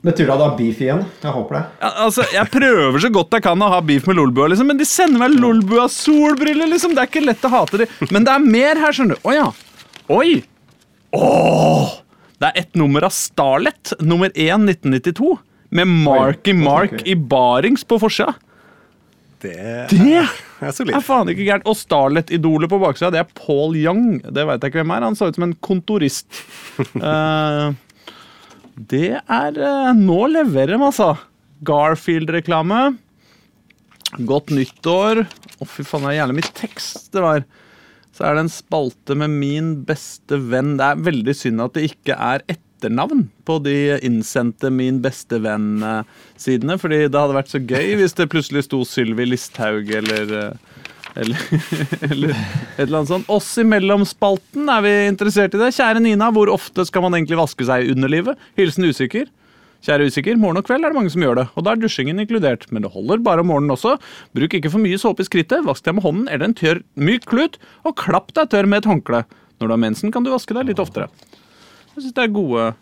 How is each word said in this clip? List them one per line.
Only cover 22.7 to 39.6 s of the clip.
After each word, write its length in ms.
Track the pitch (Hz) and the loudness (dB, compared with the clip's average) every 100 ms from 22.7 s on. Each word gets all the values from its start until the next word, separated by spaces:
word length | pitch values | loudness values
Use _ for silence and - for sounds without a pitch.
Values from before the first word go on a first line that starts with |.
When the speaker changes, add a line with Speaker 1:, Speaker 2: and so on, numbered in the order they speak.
| 196 | 2
Speaker 2:
baksida, 300 | 180 131 175 | 0 0 -2
det 120 | 160 | -2
er 80 | - | -4
Paul 400 | - - 143 156 | -8 -2 0 0
Young. 460 | 160 156 190 240 165 | 0 0 2 0 0
Det 240 | - 135 151 | -4 -4 -2
vet 140 | 131 | -2
jeg 100 | 139 | -2
ikke 120 | 160 | -2
hvem 80 | 160 202 | -2 -2
er. 100 | 233 | -2
Han 80 | 214 | -2
så 120 | 190 | -2
ut 120 | 160 | -2
som 80 | 175 | -4
en 80 | 165 | -6
kontorist. 640 | - 185 170 208 143 - - - - - - - | -4 -4 -2 0 0 -4 -14 -20 -20 -20 -18 -8
Speaker 3:
<laughs> 240 | 98 - | -6 -4
Speaker 2:
Eh, 720 | - 156 156 156 151 147 147 143 _ _ - - - - - - - | -2 -2 0 0 0 -2 -2 -4 _ _ -20 -20 -20 -20 -20 -20 -20
det 460 | - 110 131 175 247 | -20 -6 -2 -2 -4
er, 320 | - 233 285 | -4 -2 -2
eh, 380 | 302 285 277 262 | -4 -2 0 2
nå 220 | 233 190 175 254 | 4 4 2 2
leverer 460 | 320 285 135 135 | 2 2 2 0
de, 60 | 220 | 2
altså. 300 | 277 254 190 151 - _ _ _ | 0 2 0 0 -8 _ _ _
Garfield-reklame. 1400 | 147 147 151 160 - 165 156 165 165 165 165 220 269 247 _ _ _ _ _ _ _ _ _ _ - - | -2 2 2 0 -2 -2 -2 -4 -2 -2 0 0 0 -2 _ _ _ _ _ _ _ _ _ _ -14 -8
Godt 320 | 117 139 - | -2 -2 0
nyttår. 760 | 143 131 - 165 180 208 220 202 - - | -2 -2 -4 0 2 2 0 -2 -8 -20
Å, 140 | - 143 | -18 -16
fy 160 | - 143 | -14 -8
faen, 160 | 151 | -6
det 120 | 139 | -4
er 40 | 151 | -2
jævlig 180 | 139 139 | -2 -2
mye 120 | - - | -6 -8
tekst 540 | 220 - - - - | -12 -12 -14 -16 -8
det 80 | 196 | -2
var. 220 | 170 151 131 _ _ _ _ _ _ | 0 0 -4 _ _ _ _ _ _
Så 120 | - 160 | -6 -2
er 100 | 151 | 0
det 80 | |
en 80 | 160 | -2
spalte 640 | - _ 160 131 - - 139 | -6 _ -4 -4 -8 -6 -4
med 120 | 151 | -2
min 400 | 147 139 151 | -2 -4 -4